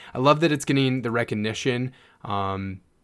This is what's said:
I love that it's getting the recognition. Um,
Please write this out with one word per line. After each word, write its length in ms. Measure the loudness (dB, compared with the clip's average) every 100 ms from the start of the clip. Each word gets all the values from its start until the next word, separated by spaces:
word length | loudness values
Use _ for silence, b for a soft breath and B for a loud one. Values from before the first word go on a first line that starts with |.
| B
I 40 | 2
love 240 | 4 4
that 100 | 4
it's 140 | 2 0
getting 380 | 2 2 0
the 80 | 0
recognition. 840 | -2 -2 -2 -2 -2 -2 -2 -4 b b b -6
Um, 560 | -2 -2 -4 -6 -10 _ _